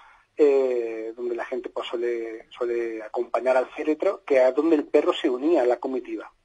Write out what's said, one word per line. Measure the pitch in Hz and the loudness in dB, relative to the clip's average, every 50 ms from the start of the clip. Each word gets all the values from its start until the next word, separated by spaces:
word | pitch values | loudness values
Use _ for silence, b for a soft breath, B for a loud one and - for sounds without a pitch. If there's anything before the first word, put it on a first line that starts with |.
| B B B B B _ _ | B B B B B _ _
eh, | - 151 143 139 135 135 127 123 120 117 113 113 113 110 113 113 | 4 4 6 6 4 2 2 0 -2 -4 -4 -6 -8 -10 -10 -10
donde | 123 123 120 117 | -8 -6 -6 -6
la | 117 - | -6 -6
gente, | - 131 123 120 - | -6 -8 -8 -8 -8
pues, | - 123 110 | -8 -10 -8
suele, | - - 120 120 120 120 117 113 113 110 117 - _ | -6 -6 -4 -2 -2 -2 -4 -6 -8 -10 -12 -16 _
suele | - - 123 120 117 117 117 113 113 110 | -10 -6 -4 -4 -2 -2 -4 -4 -6 -8
acompañar | 107 - - 123 120 - - 120 120 127 127 | -10 -8 -6 -6 -4 -4 -4 -2 0 2 2
al | 131 127 - | 2 0 -2
féretro, | - 151 151 156 151 - - - - - _ | -6 -4 -2 -2 -2 0 0 -2 -2 -4 _
que | - 143 131 127 131 | 2 4 6 6 6
es | 135 | 4
donde | 147 151 165 160 | 2 2 4 4
el | 147 - | 2 2
perro | - - 147 151 180 165 | 2 2 2 2 2 0
se | - - 151 | 0 0 -2
unía | 123 123 139 160 175 147 123 | -2 0 0 2 2 4 4
a | |
la | 123 120 | 2 0
comitiva | - - 135 131 123 - 117 110 104 - - - _ _ | 0 -2 -4 -6 -6 -6 -8 -10 -10 -10 -14 -20 _ _